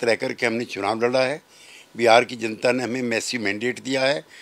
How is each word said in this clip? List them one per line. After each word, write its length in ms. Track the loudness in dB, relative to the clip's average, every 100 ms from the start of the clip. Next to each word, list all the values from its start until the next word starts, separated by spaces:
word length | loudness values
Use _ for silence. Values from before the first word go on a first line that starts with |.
रह 100 | 2
कर 180 | 0 -2
के 140 | -2 -2
हमने 180 | -2
चुनाव 400 | -4 -4 -2 0
लड़ा 200 | 0 2
है। 180 | 0 -2 -12 -20 -20 -20 -16 0
बिहार 280 | 6 6
की 120 | 6 0
जनता 360 | -6 -2 0
ने 120 | 0
हमें 180 | -2 -4
मैसिव 380 | -2 -2 -2 -4
मैंडेट 400 | -4 -2 -4 -6
दिया 240 | -4 -2
है। 200 | 0 -2 -6 -18